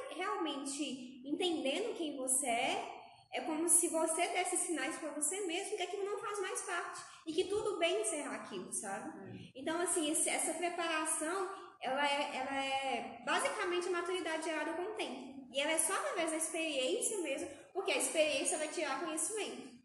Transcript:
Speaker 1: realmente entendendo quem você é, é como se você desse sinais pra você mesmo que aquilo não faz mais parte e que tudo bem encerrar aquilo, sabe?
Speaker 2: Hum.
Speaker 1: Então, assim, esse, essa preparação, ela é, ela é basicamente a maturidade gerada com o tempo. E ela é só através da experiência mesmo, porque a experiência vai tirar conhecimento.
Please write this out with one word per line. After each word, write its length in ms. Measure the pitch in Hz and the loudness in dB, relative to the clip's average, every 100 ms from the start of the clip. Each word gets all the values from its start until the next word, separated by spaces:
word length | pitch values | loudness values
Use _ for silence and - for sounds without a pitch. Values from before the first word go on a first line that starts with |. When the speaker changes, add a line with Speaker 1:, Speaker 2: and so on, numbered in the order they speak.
| - 302 | -4 -4
Speaker 1:
realmente 680 | 381 403 320 269 269 - 277 254 - - 269 | -2 0 0 -2 -4 -4 -2 -4 -8 -10 -4
entendendo 680 | 320 359 311 262 311 453 - | 0 0 2 0 0 0 -2
quem 200 | 311 262 | -4 -2
você 300 | 262 - 269 | 0 2 2
é, 540 | 233 269 381 - - - - - | 2 2 0 -4 -8 -14 -20 -8
é 80 | 240 | -4
como 260 | 320 302 339 | -2 0 4
se 180 | - 339 | 6 6
você 400 | 311 320 - 339 | 4 2 2 2
desse 280 | 381 - 339 | 2 2 2
sinais 400 | - 302 269 320 | 2 0 0 -2
pra 140 | 311 | -4
você 300 | 285 302 370 | -2 0 0
mesmo 360 | 392 330 392 415 | 0 0 0 -2
que 60 | |
aquilo 220 | 359 403 392 | -2 -2 -2
não 140 | 403 | -2
faz 200 | - 415 | -2 -2
mais 200 | 381 480 | -2 -2
parte 400 | - 349 370 - - - - | -2 -2 -2 -6 -12 -12 -2
e 80 | |
que 120 | 311 370 | 0 2
tudo 340 | 415 440 339 | 2 0 2
bem 220 | 339 392 | 4 4
encerrar 340 | 427 311 262 220 | 2 -2 -2 -6
aquilo, 360 | - 202 190 | -6 -8 -6
sabe? 440 | - 208 202 220 196 | -6 -4 -6 -6 -10
Speaker 2:
Hum. 200 | 190 - - 254 | -10 -12 -14 -6
Speaker 1:
Então, 240 | 269 330 | -2 2
assim, 300 | 349 359 302 | 2 2 2
esse, 180 | 320 - | 2 2
essa 240 | - - | 2 0
preparação, 960 | 311 349 349 330 320 311 - 311 370 370 381 - - | 0 0 0 0 2 2 0 0 0 -2 -4 -12 -6
ela 240 | - 262 285 | -2 2 4
é, 320 | 285 277 269 | 4 2 0
ela 280 | 269 277 269 | 0 0 2
é 580 | 269 269 240 233 - - | 2 2 0 -2 -6 0
basicamente 600 | 349 539 440 381 349 359 | 2 2 0 0 2 2
a 40 | |
maturidade 540 | 349 349 370 330 320 339 | 0 0 0 0 -2 0
gerada 280 | 311 311 | 0 0
com 100 | 330 | 0
o 120 | 370 415 | -2 -2
tempo. 520 | 285 254 254 - - | -4 -6 -10 -12 -6
E 80 | 269 | 0
ela 120 | 294 | 2
é 60 | 320 | 4
só 160 | - | 2
através 380 | 392 605 453 330 | 2 0 0 2
da 60 | 320 | 2
experiência 800 | 311 339 320 277 254 415 480 440 | 0 0 0 2 2 2 2 0
mesmo, 280 | 311 277 339 - - | 0 -2 -4 -8 -8
porque 180 | 370 392 | -2 0
a 60 | 285 | 2
experiência 600 | - 330 311 277 349 311 | 2 4 4 4 2 0
vai 100 | 311 | 0
tirar 320 | 349 294 262 | 0 0 0
conhecimento. 580 | 339 311 403 427 370 - - - | -2 0 -2 0 -2 -4 -10 -16